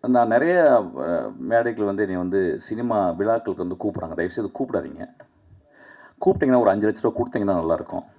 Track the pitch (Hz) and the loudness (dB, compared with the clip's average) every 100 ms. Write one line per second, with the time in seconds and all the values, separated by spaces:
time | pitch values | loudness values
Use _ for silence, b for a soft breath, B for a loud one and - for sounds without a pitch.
0 | 123 123 117 113 160 180 156 120 92 64 | 2 2 4 4 4 4 6 4 2 -6
1 | 76 85 55 - 71 117 117 107 104 98 | -4 -4 -4 -8 0 0 0 -2 -2 0
2 | 101 92 90 98 90 76 - 110 120 110 | -2 -2 -2 0 0 -2 -6 -6 -2 0
3 | 92 85 101 117 110 92 90 90 107 - | 0 0 0 0 -2 -6 -6 -4 -6 -6
4 | 82 80 87 104 101 - 135 92 69 76 | -8 -4 -4 -4 -8 -6 -4 -4 -6 -12
5 | - _ - _ _ - _ B B B | -16 _ -20 _ _ -20 _ B B B
6 | B B - 185 139 127 107 101 107 107 | B B 0 2 4 4 4 4 0 0
7 | 117 113 - 117 101 92 80 82 - 85 | -2 -2 -4 -2 0 0 0 -2 -2 -10
8 | - | -12